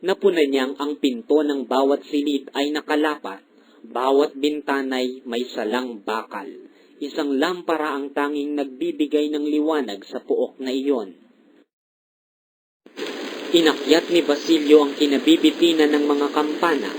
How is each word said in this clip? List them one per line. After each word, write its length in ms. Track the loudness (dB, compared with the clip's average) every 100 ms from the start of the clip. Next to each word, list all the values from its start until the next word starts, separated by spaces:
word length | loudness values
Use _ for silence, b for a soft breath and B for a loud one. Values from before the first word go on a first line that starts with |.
Napuna 400 | -2 2 2 4
niyang 400 | 2 2 0 -2
ang 160 | -6 0
pinto 480 | -2 -2 2 2
ng 240 | 2 -2 0
bawat 400 | 2 2 0 -2
silid 400 | -2 0 -2 -4 -4
ay 160 | -2
nakalapat, 720 | -2 -2 0 0 -2 -8 -12 _ _ b b
bawat 480 | -10 -2 2 4 4
bintanay 880 | 2 -2 -2 -2 -2 0 -2 -4 -6 -6
may 160 | -6 -6
salang 480 | -6 -2 -2 -4 -10
bakal. 480 | -6 -6 -6 -12 -12 -16 -20 b b b
Isang 400 | -10 -4 -2 0
lampara 560 | 0 -2 -4 -2 -2
ang 240 | -4 -6 -4
tanging 400 | -2 -2 -4 -4
nagbibigay 720 | -6 -6 -6 -4 -2 0 0
ng 160 | -2
liwanag 560 | -2 0 0 0 -2 -8 -10
sa 160 | -12
puok 320 | -2 -2 -2 -4
na 160 | -6
iyon. 400 | -4 0 -2 -4 -14 _ _ _ _ _ _ _ _ _ _ _ _ _ _ _ _ -20 -12 -10 -10 -12 -12 0
Inakyat 560 | 2 2 0 2 2 4
ni 160 | 0
Basilio 640 | 2 -2 2 0 8 6 6
ang 80 | 0
kinabibitinan 960 | 0 2 4 4 4 4 2 4 4
ng 120 | 4 2
mga 180 | 2 0
kampana. 560 | 0 -2 0 0 0 -2